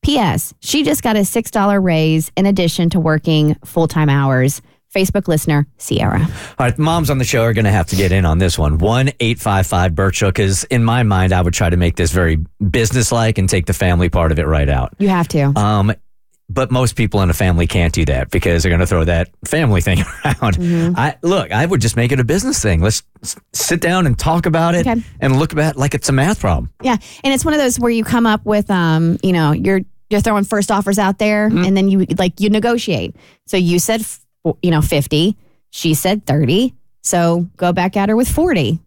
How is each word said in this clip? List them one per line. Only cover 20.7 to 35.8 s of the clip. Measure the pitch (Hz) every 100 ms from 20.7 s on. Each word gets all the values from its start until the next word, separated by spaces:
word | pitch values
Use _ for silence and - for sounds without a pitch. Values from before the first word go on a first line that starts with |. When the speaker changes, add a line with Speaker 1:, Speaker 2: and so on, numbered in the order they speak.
| 170 165 180
Speaker 2:
I, | 156 -
look, | 170 190 87
I | 101 165
would | 180
just | 117 120
make | 120
it | 139
a |
business | 117 170 262 -
thing. | 107 82
Let's | 92 - - _
s-, | - - _
sit | - - 170
down | 170 185 165
and | 120
talk | - 165 175
about | 165 165 170
it | 170
Speaker 1:
Okay. | 233 226 -
Speaker 2:
and | 135 131
look | 156
at | 151 156
it | 143
like | 139
it's | 143 -
a |
math | 135 151 208
problem. | 101 73 62 _
Speaker 1:
Yeah, | 262 226 - -
and | 269
it's | 269
one | 320
of | 302
those | 269 247
where | 240
you | 226
come | 220 240
up | 233 214 -
with, | 208 202
um, | 190 170 160 165 170
you | 190
know, | 180 151
you're, | 151 - 190 185 - _
you're | 208
throwing | 202 208
first | 196 214 202
offers | 208 196 202
out | 190 196
there, | 214 214 214
Speaker 2:
Mm-hmm. | 190
Speaker 1:
and | 180 196
then | 196
you, | 190 185 180
like, | 180 -
you | 202
negotiate. | 214 226 240 226 151 90 - - _ -
So | 196
you | 175 175
said, | 175 226
f-, | 214 - _ _ 165 -
you | 180
know, | 160
fifty, | 156 151 143 151 175 208 _ _ _
she | -